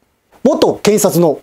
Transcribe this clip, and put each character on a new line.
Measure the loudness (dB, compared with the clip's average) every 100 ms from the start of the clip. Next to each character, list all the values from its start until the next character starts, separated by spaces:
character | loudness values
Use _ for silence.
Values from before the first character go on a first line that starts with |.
| _ _ _ _
元 | -2 0 0 0
検 | -2 0
察 | 0 0
の | 0 -2